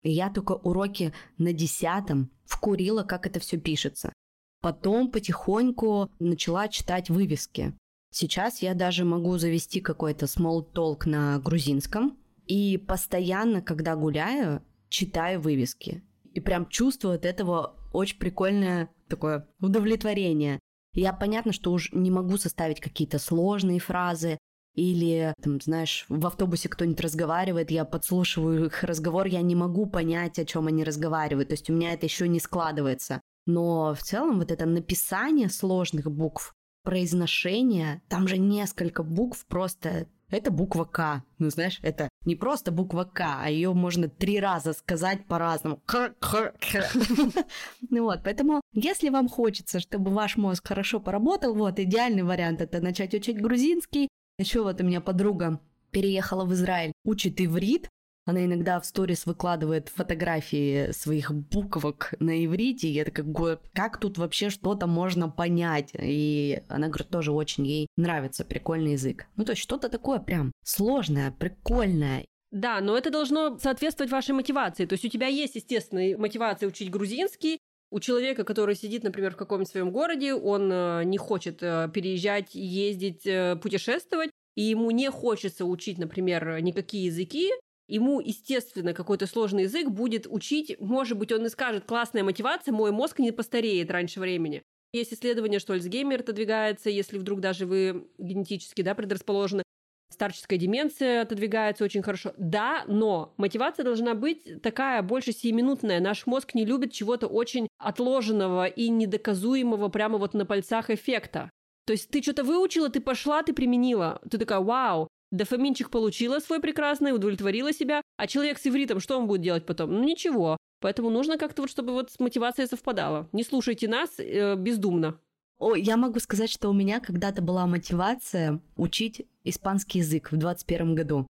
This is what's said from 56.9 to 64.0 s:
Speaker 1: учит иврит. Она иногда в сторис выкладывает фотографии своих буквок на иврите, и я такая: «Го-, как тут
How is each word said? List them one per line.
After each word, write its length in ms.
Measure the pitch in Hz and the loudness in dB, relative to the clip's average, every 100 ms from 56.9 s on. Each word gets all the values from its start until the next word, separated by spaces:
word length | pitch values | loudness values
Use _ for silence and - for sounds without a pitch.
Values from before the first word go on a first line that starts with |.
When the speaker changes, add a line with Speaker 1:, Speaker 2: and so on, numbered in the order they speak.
| - | -4
Speaker 1:
учит 360 | - 208 185 160 | -2 0 0 0
иврит. 480 | 180 170 190 330 - _ _ _ - | 2 2 2 0 -2 _ _ _ -2
Она 180 | 180 | 2
иногда 340 | 180 175 170 175 | 2 2 2 0
в 80 | - | -2
сторис 400 | - 185 170 - | -2 0 0 -2
выкладывает 600 | 170 180 170 156 160 151 | -2 0 0 2 0 -2
фотографии 1040 | - 175 165 170 160 - 147 143 139 139 | -6 -4 -2 0 -2 0 0 2 2 0
своих 400 | - 151 151 143 | -2 0 0 0
буквок 840 | 147 147 202 202 165 147 147 - - | -4 -2 -2 -2 -2 -2 -4 -8 0
на 240 | 160 165 | 0 2
иврите, 420 | 165 175 247 262 165 | 0 2 0 0 -2
и 60 | |
я 120 | 147 | 0
такая: 220 | 151 - 151 | -2 -2 -4
«Го-, 320 | 151 165 160 - | 0 0 -2 -6
как 260 | - 208 | -4 -4
тут 200 | - | -2